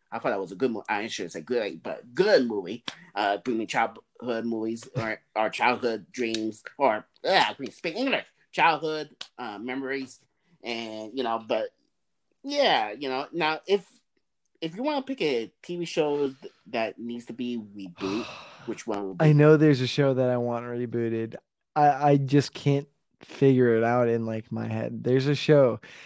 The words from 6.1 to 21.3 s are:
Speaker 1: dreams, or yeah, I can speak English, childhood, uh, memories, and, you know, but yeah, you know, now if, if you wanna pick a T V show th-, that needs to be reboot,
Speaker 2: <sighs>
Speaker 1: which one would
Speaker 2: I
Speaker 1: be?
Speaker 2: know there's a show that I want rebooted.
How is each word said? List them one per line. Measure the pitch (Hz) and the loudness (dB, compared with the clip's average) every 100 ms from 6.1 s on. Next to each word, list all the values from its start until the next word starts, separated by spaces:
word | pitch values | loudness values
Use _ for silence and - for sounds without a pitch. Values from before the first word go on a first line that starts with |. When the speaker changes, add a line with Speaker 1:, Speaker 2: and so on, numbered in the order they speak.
Speaker 1:
dreams, | 127 113 113 110 107 - - | -6 -4 -2 -6 -8 -18 0
or | 135 107 - _ | 0 0 -6 _
yeah, | 151 185 110 | 2 2 2
I | |
can | 104 123 | -2 -12
speak | - 170 185 | -8 -8 -4
English, | 269 147 - _ _ | -2 -2 -6 _ _
childhood, | - 165 151 156 156 143 _ - - | 0 2 2 -2 -6 -8 _ -20 -14
uh, | 120 101 | -12 -10
memories, | 123 135 135 135 131 - _ _ _ _ | -8 -8 -6 -6 -8 -16 _ _ _ _
and, | 113 117 113 110 107 | -10 -8 -8 -10 -10
you | 131 | -6
know, | 117 113 110 | -4 -4 -2
but | 113 107 _ _ _ _ _ _ _ | -2 -2 _ _ _ _ _ _ _
yeah, | 277 285 240 135 107 | -8 0 2 2 0
you | 110 135 | -6 -6
know, | 131 143 | -6 -6
now | 160 156 156 - | -4 -2 -4 -2
if, | 196 - _ _ _ _ _ _ _ | -2 -2 _ _ _ _ _ _ _
if | 165 | -10
you | 185 | -6
wanna | 285 285 | -4 -4
pick | 269 269 | -6 -4
a | 156 120 113 _ | -2 -2 -4 _
T | - 175 | -10 -8
V | |
show | 170 - 151 147 139 | -4 0 0 0 -2
th-, | 135 - _ - | -4 -20 _ -8
that | 117 110 - | -4 -4 -6
needs | 117 120 120 | -10 -10 -12
to | |
be | 117 123 120 104 101 | -8 -6 -6 -8 -14
reboot, | 92 85 95 107 110 - - | -16 -8 -4 -4 -6 -14 -18
Speaker 2:
<sighs> | - - | -16 -10
Speaker 1:
which | 104 - | -10 -6
one | 101 98 | -6 -6
would | 160 | 2
Speaker 2:
I | 156 | 4
Speaker 1:
be? | |
Speaker 2:
know | 147 151 156 | 8 8 8
there's | 151 127 | 6 4
a | 123 | 0
show | - 139 | 0 2
that | 127 123 | 2 2
I | 123 | 2
want | 120 120 | -2 -4
rebooted. | 120 120 120 120 117 113 113 | -6 -6 -4 -2 -2 -2 -6